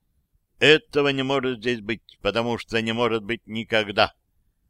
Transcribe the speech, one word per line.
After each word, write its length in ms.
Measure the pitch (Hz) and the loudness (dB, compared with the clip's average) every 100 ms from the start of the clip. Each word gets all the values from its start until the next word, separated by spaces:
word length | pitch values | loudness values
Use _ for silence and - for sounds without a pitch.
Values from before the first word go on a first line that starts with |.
| _ _ _ _ _ - | _ _ _ _ _ 2
этого 500 | 143 156 - 147 143 | 4 4 2 0 0
не 140 | 135 | 0
может 360 | 131 139 127 120 | -2 -2 -2 -4
здесь 220 | 120 120 | -4 -4
быть, 360 | 101 110 _ _ | -4 -8 _ _
потому 360 | 101 107 120 113 | -4 -2 -2 -4
что 240 | - 113 | -4 -2
не 120 | 113 | -2
может 300 | 113 120 113 | 0 0 0
быть 220 | 101 117 - | -4 -10 -8
никогда. 680 | 110 107 113 104 101 101 - _ _ _ _ | -10 -2 -2 0 2 0 0 _ _ _ _